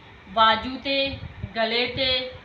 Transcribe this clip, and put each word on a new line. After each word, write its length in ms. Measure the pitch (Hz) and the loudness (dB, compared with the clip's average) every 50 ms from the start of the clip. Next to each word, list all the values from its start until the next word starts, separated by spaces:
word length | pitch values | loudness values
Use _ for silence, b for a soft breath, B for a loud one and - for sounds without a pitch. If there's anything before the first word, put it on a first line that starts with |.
| - - - - - 202 | -18 -20 -20 -20 -14 -4
ਬਾਜੂ 480 | 190 226 220 220 220 220 214 254 262 | 4 6 6 6 6 4 0 -6 -8
'ਤੇ, 400 | 262 - 277 277 269 277 277 269 - - - - - - - - | -6 -4 -2 0 0 0 -2 -4 -8 -10 -12 -12 -12 -12 -6 -2
ਗਲੇ 320 | 233 226 220 226 240 247 | -2 0 0 2 0 0
'ਤੇ, 440 | 247 247 269 269 262 254 254 254 254 - - | 0 0 -2 0 0 0 0 -2 -4 -10 -14